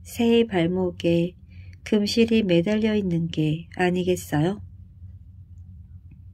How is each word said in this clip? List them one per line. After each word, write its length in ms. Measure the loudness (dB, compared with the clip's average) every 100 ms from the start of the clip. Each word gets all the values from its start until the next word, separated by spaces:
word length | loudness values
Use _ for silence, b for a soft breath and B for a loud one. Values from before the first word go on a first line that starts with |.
새의 460 | -12 0 4 4 4
발목에 880 | 2 0 0 -2 -2 0 2 0 -6 B B B B
금실이 580 | -2 0 2 2 4 4
매달려 540 | 4 2 4 0 2 0
있는 320 | 0 0 -2
게 400 | 0 0 -2 -6 -2
아니겠어요? 840 | 0 0 0 -2 -2 0 0 -2 -10 -18 -20 -20 -18 -18 -20 -20 -20 -20 -18 -20 -20 -20 -20 -20 -20